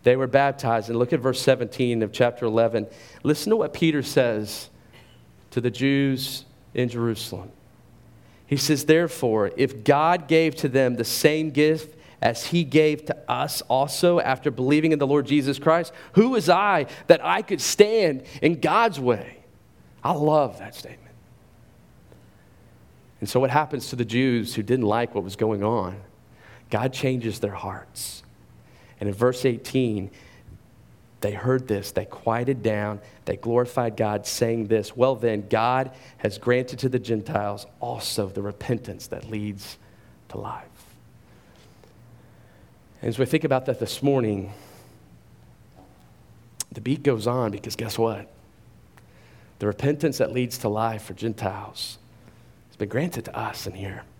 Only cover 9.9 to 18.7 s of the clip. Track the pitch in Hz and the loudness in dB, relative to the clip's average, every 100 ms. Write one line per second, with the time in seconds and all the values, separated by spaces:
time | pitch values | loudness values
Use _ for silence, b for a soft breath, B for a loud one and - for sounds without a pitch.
9.9 | 143 160 180 143 160 160 - 143 131 127 | 4 4 2 4 4 4 0 0 2 2
10.9 | 117 113 - 151 156 156 139 151 160 - | 0 -4 2 2 2 0 4 4 4 -4
11.9 | - B B 113 117 - 170 147 143 156 | -20 B B 0 0 0 0 4 4 4
12.9 | 147 - - - 123 143 - - 131 143 | 2 -4 -8 -4 -2 -2 -4 0 2 2
13.9 | - 175 175 - 131 147 123 127 147 160 | 2 4 4 2 0 -2 -2 2 4 4
14.9 | 151 139 147 143 147 135 139 165 165 170 | 2 4 2 4 2 2 0 2 2 0
15.9 | B B 180 233 247 156 175 202 180 139 | B B 4 6 4 6 6 6 2 0
16.9 | B - 160 160 185 - 170 - - 208 | B 4 6 6 -2 -2 -4 -4 4 4
17.9 | 226 180 135 B B 151 165 151 | 6 2 0 B B 0 2 2